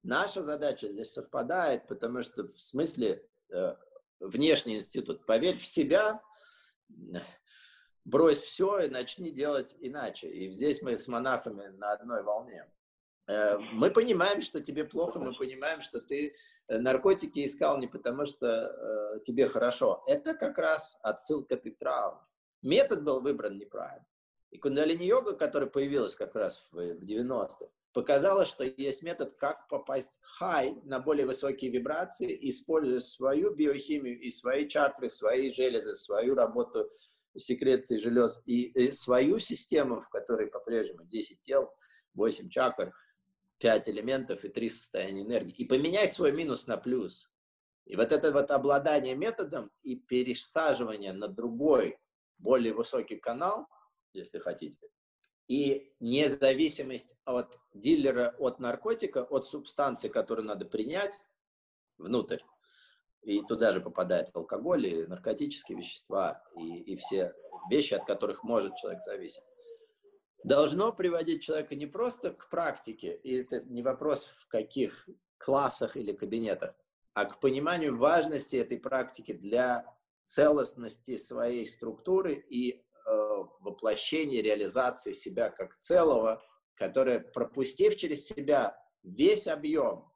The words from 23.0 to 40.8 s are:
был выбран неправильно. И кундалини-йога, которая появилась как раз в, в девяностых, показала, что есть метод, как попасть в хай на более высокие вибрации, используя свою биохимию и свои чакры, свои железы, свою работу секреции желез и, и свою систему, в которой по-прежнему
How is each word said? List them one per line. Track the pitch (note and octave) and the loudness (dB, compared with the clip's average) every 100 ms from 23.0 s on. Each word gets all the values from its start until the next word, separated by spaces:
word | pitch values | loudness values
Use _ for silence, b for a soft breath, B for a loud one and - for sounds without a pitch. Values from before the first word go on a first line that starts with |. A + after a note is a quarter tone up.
был | D3 C3 | 0 0
выбран | C3 C#3+ G#2 G2 | 0 -2 -4 -8
неправильно. | G2+ G#2 - - _ _ _ _ _ | -12 -12 -12 -14 _ _ _ _ _
И | - | -4
кундалини-йога, | C#3+ C3+ D#3 E3+ F3+ B3 A3+ | 0 2 2 2 4 4 2
которая | - D3+ D3 C3+ | -2 0 0 0
появилась | C#3+ C#3 C#3+ G#2 - | -2 0 0 0 -4
как | G#2 A2 | -6 -2
раз | F#2+ - _ | -4 -4 _
в, | F2 F2 E2+ | -8 -8 -8
в | |
девяностых, | F#2 A2 B2 B2 G2 - - _ _ | -6 -4 -2 -2 -4 -8 -16 _ _
показала, | B2+ - C#3 F3+ G3 F3 | -4 2 4 6 4 2
что | - | 0
есть | C3 C3+ C#3 C3+ | -6 -2 -4 -4
метод, | E3 E3+ C#3+ _ | -6 -6 -8 _
как | C#3 - - | -4 -4 -6
попасть | C#3 - C3+ - _ | -6 -4 -4 -6 _
в | - - | -20 -6
хай | F3+ D#3+ C3+ - | 0 2 0 -4
на | C#3 C3 | -6 -4
более | C#3 D3 C3 | 0 2 2
высокие | C3 C#3 C3+ C3 | 0 -4 -4 -2
вибрации, | B2 B2 D#3 F#3 - F#3 - C#3 | -2 -2 -4 -4 -4 -4 -4 -4
используя | B2 - D#3+ C#3 B2 | -4 0 2 2 -2
свою | - - C3 C#3+ G3+ | -4 -2 0 2 0
биохимию | D3 D3+ C#3 C#3 D3+ B2+ A#2+ | 2 2 2 -2 -4 -4 -8
и | B2 | -10
свои | - B2 C3+ D3 | -6 -2 -2 0
чакры, | D3+ C#3 - A#2+ | 2 2 2 -8
свои | - G#2+ B2+ C3+ | -2 2 2 0
железы, | B2+ B2+ A#2 G#2 | 2 2 2 -2
свою | G2 - G#2 A#2+ C3 | -8 -2 0 2 4
работу | A2+ A#2 A#2+ A2+ G#2+ B B B _ - | 4 2 -2 -2 -4 B B B _ -12
секреции | - B2 B2+ C3 - A2+ | -4 2 4 4 2 0
желез | A2+ A#2+ A#2 - - | 4 4 4 2 0
и, | A#2+ | 0
и | B2 C3 B2+ | 2 4 4
свою | C#3+ - B2 C#3 A3 | 2 4 4 6 2
систему, | - - - D#3 C3 A#2 | 0 -4 2 2 2 -2
в | - | -4
которой | G2+ - A2+ G#2 | -8 -2 -2 -2
по-прежнему | - - A2+ | -6 -2 -2